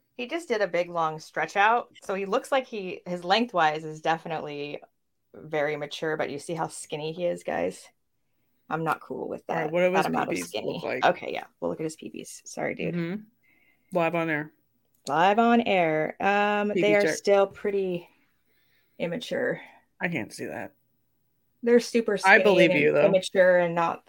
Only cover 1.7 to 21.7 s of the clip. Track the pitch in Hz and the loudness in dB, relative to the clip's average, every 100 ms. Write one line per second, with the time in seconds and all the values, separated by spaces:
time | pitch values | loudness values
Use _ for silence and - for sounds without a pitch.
1.7 | 233 - - - 196 190 233 - 269 254 | 2 -2 -12 -8 -6 -2 -4 0 -2 -2
2.7 | 220 185 - 180 180 180 214 240 180 156 | -8 -10 -10 -10 -8 0 0 2 2 2
3.7 | 156 156 156 160 160 170 156 151 143 147 | 0 -8 -6 -2 -2 -4 -8 -8 -8 -10
4.7 | - - _ _ _ _ 104 156 156 147 | -12 -16 _ _ _ _ -20 -6 -2 -2
5.7 | 147 175 - 160 156 - 139 - 160 160 | -4 -8 -6 -4 -2 -4 -6 -8 -6 -6
6.7 | - - 151 156 170 175 175 - 170 180 | -8 -10 -8 -8 -4 -4 -4 -4 -4 -4
7.7 | 190 - _ _ _ _ _ _ _ _ | -6 -18 _ _ _ _ _ _ _ _
8.7 | 160 160 - - - - - - 165 156 | -4 -2 -4 -6 -10 -10 -10 -6 -4 -2
9.7 | 170 180 185 - 156 - 175 170 110 - | 0 2 2 0 -2 -2 -4 -6 -6 -6
10.7 | - - 127 - 180 - - - _ 175 | -6 -6 0 0 0 -6 -10 -12 _ -8
11.7 | 175 160 - - - - - - - - | -6 -8 -10 -14 -14 -16 -18 -16 -8 -6
12.7 | - 170 170 170 202 - _ _ _ _ | -4 -6 -4 -6 -8 -12 _ _ _ _
13.7 | _ _ 180 165 170 165 147 151 _ _ | _ _ -2 0 -2 -2 -4 -6 _ _
14.7 | _ _ _ - 151 185 202 233 233 233 | _ _ _ -2 4 4 6 4 4 4
15.7 | 190 160 156 156 - 196 202 208 208 208 | 2 2 2 -2 -2 0 2 2 0 0
16.7 | 196 208 208 165 - 208 202 196 - 208 | 2 4 4 4 0 4 4 4 0 -4
17.7 | 196 185 175 - _ _ _ _ _ _ | -2 -2 -4 -8 _ _ _ _ _ _
18.7 | _ _ - 175 202 - - 127 175 - | _ _ -8 -6 -6 -6 -4 -2 -4 -8
19.7 | - _ _ 180 156 104 - 113 92 98 | -20 _ _ -4 -4 -8 -10 -10 -10 -12
20.7 | _ _ _ _ _ _ _ _ _ 233 | _ _ _ _ _ _ _ _ _ 4